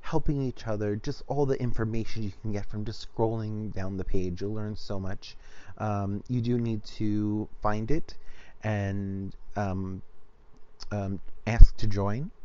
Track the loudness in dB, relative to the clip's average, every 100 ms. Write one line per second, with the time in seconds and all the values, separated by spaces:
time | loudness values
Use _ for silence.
0 | 0 2 4 2 -2 -6 -4 -2 -2 -2
1 | -4 -6 -6 -2 0 0 2 2 2 0
2 | 0 0 -2 -6 -4 -2 -2 -2 -4 -6
3 | -10 -2 0 0 -4 -6 -6 -4 -4 -2
4 | 2 4 2 -2 -4 -4 -4 -6 -4 -2
5 | -2 -4 -8 -16 -14 -12 -12 -6 -4 -2
6 | -2 -4 -4 -4 0 0 0 -4 -6 -2
7 | 0 2 0 -2 -4 -2 0 0 4 4
8 | 4 -2 -4 -6 -8 -8 -4 -2 -2 -2
9 | -4 -6 -6 -8 -6 -4 -2 -2 -4 -8
10 | -10 -12 -14 -16 -20 -16 -14 -10 -6 -4
11 | -4 -4 -4 -4 -2 12 12 12 2 2
12 | 0 -2 -6 -10